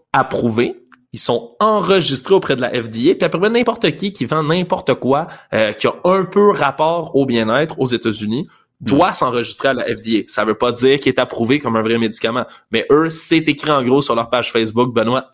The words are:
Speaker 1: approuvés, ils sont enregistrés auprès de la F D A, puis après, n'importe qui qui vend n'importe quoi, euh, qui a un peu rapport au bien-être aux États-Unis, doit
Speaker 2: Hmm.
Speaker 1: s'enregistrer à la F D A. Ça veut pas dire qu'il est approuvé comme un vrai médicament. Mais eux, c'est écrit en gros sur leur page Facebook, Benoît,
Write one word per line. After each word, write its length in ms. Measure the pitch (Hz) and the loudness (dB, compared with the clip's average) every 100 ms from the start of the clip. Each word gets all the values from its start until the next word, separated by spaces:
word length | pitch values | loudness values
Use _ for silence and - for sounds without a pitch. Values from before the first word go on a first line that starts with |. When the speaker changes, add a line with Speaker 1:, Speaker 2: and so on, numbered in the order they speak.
| _ | _
Speaker 1:
approuvés, 680 | 139 - 139 120 110 - - _ _ _ | 0 0 0 0 0 0 -4 _ _ _
ils 60 | 117 | -4
sont 340 | - 117 - - | -2 -2 -4 0
enregistrés 760 | 214 214 185 190 147 127 - | 2 2 2 2 2 -2 2
auprès 220 | 190 - 131 | 2 2 -2
de 60 | |
la 80 | 123 | -2
F 180 | 120 113 | -4 -6
D 220 | 110 139 | 0 0
A, 40 | |
puis 100 | - | 2
après, 260 | 170 170 208 | 0 0 0
n'importe 400 | 240 233 226 175 | 0 0 0 -2
qui 180 | 160 202 | -2 -6
qui 100 | - | -6
vend 180 | 117 156 | -4 -2
n'importe 520 | 151 180 175 180 - | 0 -2 -2 -2 -2
quoi, 320 | 123 123 143 165 - _ | 0 0 0 -2 -12 _
euh, 200 | 110 107 | -2 0
qui 120 | 110 123 | 0 -2
a 60 | - | 0
un 200 | 175 190 | 0 2
peu 260 | 185 202 208 | 2 4 4
rapport 640 | 143 139 135 156 170 156 139 | 4 0 0 0 0 0 0
au 100 | 127 | 2
bien-être 520 | 117 110 127 156 - | 2 2 0 0 -2
aux 60 | 131 | -2
États-Unis, 600 | 120 117 101 107 120 - _ _ _ | 0 -2 -2 -4 -4 -6 _ _ _
doit 300 | 107 139 185 | 0 2 2
Speaker 2:
Hmm. 40 | |
Speaker 1:
s'enregistrer 540 | 175 135 120 113 - 135 | 0 -2 -2 -4 -2 -2
à 60 | |
la 100 | 123 | 0
F 160 | 117 107 | -4 -6
D 200 | 113 107 - | -2 -2 -2
A. 60 | |
Ça 140 | - 107 | -2 -2
veut 80 | |
pas 180 | 107 123 | 0 0
dire 260 | 117 131 143 | 2 2 4
qu'il 120 | 135 | 2
est 60 | 127 | 0
approuvé 400 | 123 - 117 147 | -2 -2 0 0
comme 180 | 135 113 | 0 0
un 60 | |
vrai 160 | 113 117 | 0 0
médicament. 480 | 113 - 113 123 107 - _ | -2 -2 -4 -4 -6 -12 _
Mais 140 | 110 - | -4 2
eux, 200 | 147 165 | 2 2
c'est 360 | 160 - 160 156 | -2 0 0 0
écrit 220 | 143 151 | -2 0
en 120 | 143 | 0
gros 180 | 123 139 | 2 2
sur 140 | 139 | 2
leur 160 | 117 117 | 0 0
page 200 | 123 117 | -2 0
Facebook, 440 | 117 110 113 127 | 0 0 0 0
Benoît, 320 | 117 110 131 - | 0 0 -2 -2